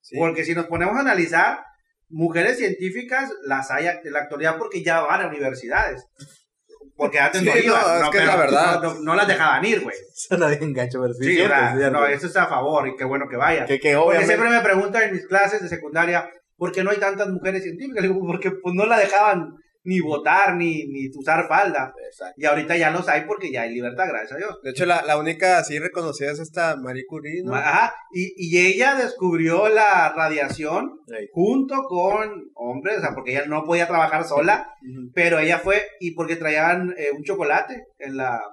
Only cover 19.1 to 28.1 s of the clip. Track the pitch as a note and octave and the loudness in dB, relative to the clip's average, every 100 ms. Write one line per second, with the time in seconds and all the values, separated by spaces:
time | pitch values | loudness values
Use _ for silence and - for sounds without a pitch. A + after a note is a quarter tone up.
19.1 | G3 G#3 F3+ D#3+ - _ _ F#3 F#3 D3+ | 4 4 2 -4 -14 _ _ -4 -2 0
20.1 | D3 D3 F3+ G3 F3 E3+ D#3+ C#3+ C#3 C3 | -2 2 4 4 2 -2 -2 -6 -8 -10
21.1 | C#3 C3+ E3 D#3+ D#3+ - D3 C3 - - | -8 -2 0 2 2 2 0 -6 -10 -18
22.1 | - F#2 - D3+ D3 D#3 E3+ D#3 E3+ F#3 | -14 -16 -4 0 0 0 0 2 0 0
23.1 | - - G3+ F#3 B2 A#2 A#2 B2 B2 F#3 | -2 -2 -6 -6 -6 -6 -6 -8 -4 -4
24.1 | A#2+ G#2+ C#3+ G#3 E3 C3+ B2+ F3 E3+ D3 | -4 -8 -10 -10 -10 -12 -4 0 0 2
25.1 | D3+ D#3 D#3+ F#3 F3+ D#3 D3 E3+ F3+ D#3+ | 0 0 0 4 4 2 -4 -6 -6 -6
26.1 | C3 C#3+ D3 D#3+ F3 E3 D3 B2+ B2+ C3+ | -4 -6 -6 -10 -2 -2 -2 -6 -10 -12
27.1 | D#3+ D3 E3+ F#3 C3 D3 E3 A#3 - - | -14 -10 -8 -6 -2 0 2 2 -2 -12